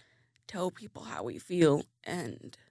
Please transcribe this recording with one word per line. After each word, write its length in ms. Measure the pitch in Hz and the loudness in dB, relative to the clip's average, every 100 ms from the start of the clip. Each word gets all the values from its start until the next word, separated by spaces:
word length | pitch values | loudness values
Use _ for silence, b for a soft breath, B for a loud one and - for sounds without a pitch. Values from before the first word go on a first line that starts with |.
| b b b b - | b b b b -12
tell 240 | 185 180 | -6 -6
people 320 | - 208 - | -6 -14 -16
how 180 | 220 - | -12 -8
we 160 | 110 - | -8 -10
feel 440 | - 180 156 147 - _ | -2 6 6 6 0 _
and 520 | - 180 117 - - - _ | -8 -6 -6 -10 -14 -20 _